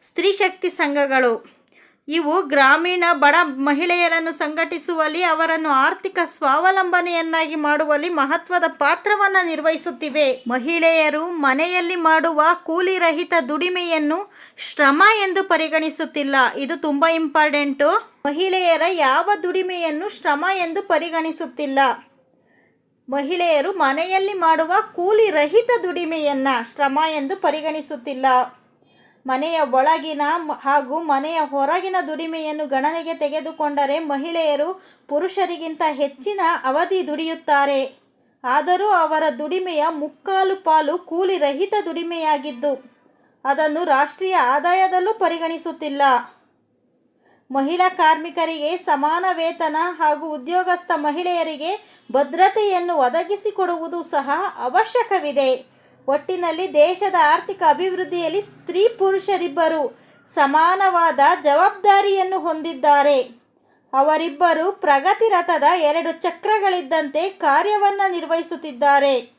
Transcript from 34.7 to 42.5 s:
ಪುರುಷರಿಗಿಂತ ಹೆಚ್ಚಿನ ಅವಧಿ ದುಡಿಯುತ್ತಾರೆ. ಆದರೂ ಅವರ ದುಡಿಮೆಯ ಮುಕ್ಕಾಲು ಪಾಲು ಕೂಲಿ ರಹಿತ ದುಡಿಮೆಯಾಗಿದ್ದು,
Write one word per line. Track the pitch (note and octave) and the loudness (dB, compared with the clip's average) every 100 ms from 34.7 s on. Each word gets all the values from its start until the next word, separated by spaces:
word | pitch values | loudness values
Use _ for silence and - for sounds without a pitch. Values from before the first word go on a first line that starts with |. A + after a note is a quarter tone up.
| F#4 - - _ | -6 -14 -20 _
ಪುರುಷರಿಗಿಂತ | C#4+ F4+ F#4 F4+ E4+ D#4+ D#4 D#4+ | -4 -2 -2 -4 -4 -8 -2 -2
ಹೆಚ್ಚಿನ | C#4 C#4+ C#4 C4+ G4+ E4+ E4+ | -2 -4 -4 -8 -2 0 0
ಅವಧಿ | C4 C#4 F4 F#4+ D4 | 0 0 0 -2 -2
ದುಡಿಯುತ್ತಾರೆ. | D4 D#4+ D#4+ - C#4+ C#4 C#4 C4 - _ _ _ _ | -6 -6 -6 0 2 2 0 -2 -8 _ _ _ _
ಆದರೂ | B3 C4+ D4+ F4+ G#4 | -2 0 2 0 2
ಅವರ | F#4+ D#4+ D#4 D#4 A#3+ | 2 2 0 -2 -2
ದುಡಿಮೆಯ | D4+ F#4 F#4 D#4+ D#4 | -4 -4 -4 -2 -2
ಮುಕ್ಕಾಲು | D#4+ D4+ - - F#4+ F#4+ F#4+ | -2 -8 -10 -4 0 0 -2
ಪಾಲು | E4+ D#4 D4+ F4 | 2 2 2 -4
ಕೂಲಿ | - E4 F#4 F#4 | -4 -4 -2 0
ರಹಿತ | C#4+ C#4 G4 G#4 | 0 0 -2 -2
ದುಡಿಮೆಯಾಗಿದ್ದು, | E4+ E4 E4+ E4+ D#4 D4 C4+ | -4 -6 -6 -4 0 -2 -2